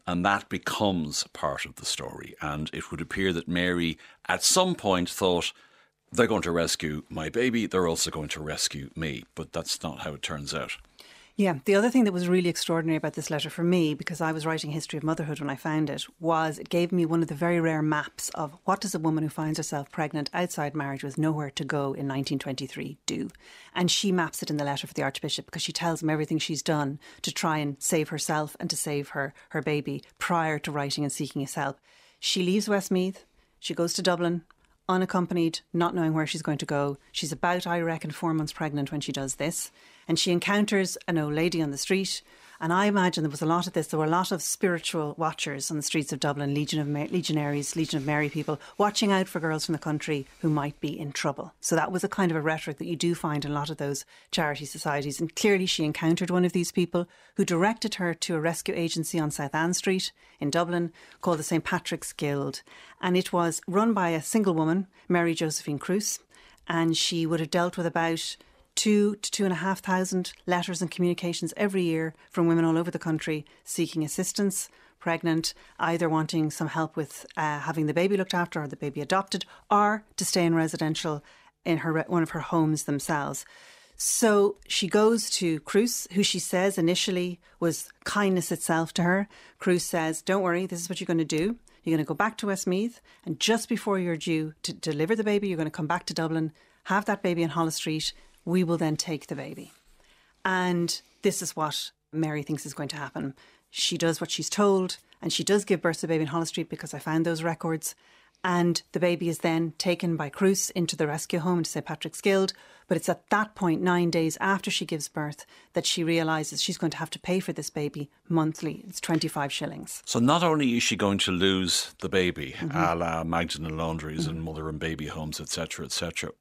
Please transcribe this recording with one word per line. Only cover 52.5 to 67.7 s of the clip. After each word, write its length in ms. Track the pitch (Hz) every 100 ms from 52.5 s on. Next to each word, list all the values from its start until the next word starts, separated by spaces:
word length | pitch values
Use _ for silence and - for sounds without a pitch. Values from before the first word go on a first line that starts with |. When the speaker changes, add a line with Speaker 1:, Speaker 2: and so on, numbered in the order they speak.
| 156 - 147
Speaker 2:
that 100 | 170
you 100 | 165
do 180 | 170
find 320 | 165 160 147 143
in 40 |
a 40 |
lot 160 | 147 147
of 80 | 156
those 260 | 143 139 - - _
charity 360 | - 156 143 147
societies. 540 | 156 156 143 139 139
And 140 | 160
clearly 300 | - 220 202
she 200 | 185 -
encountered 440 | 156 156 160 170 170
one 160 | 180
of 80 | 180
these 180 | 180 170
people 380 | - 175 175 175 - - -
who 100 | 196
directed 480 | 170 196 233 220
her 180 | - 180
to 220 | 160 -
a 60 | 165
rescue 340 | 156 165 -
agency 440 | 175 165 165 156 170
on 120 | 156
South 240 | - 143
Anne 180 | 156 165
Street 400 | 180 - 190 - - _ _
in 120 | 147
Dublin 420 | 160 170 175 170 - - -
called 160 | - 165
the 40 |
Saint 220 | 156 165
Patrick's 480 | - 175 - 165 -
Guild. 480 | - 151 143 139 135 - - - -
And 160 | 180 180
it 160 | 185
was 300 | 180 170 160 -
run 280 | 185 226
by 160 | 208 175
a 120 | 165
single 320 | 151 226 196
woman, 320 | 160 156 175 190 - -
Mary 260 | 175 170
Josephine 440 | 165 160 151 - 143
Cruce, 400 | - 185 208 - - - - - -
and 260 | 170 165
she 300 | 160 - 170
would 160 | 160 165
have 100 | 160
dealt 280 | 180 175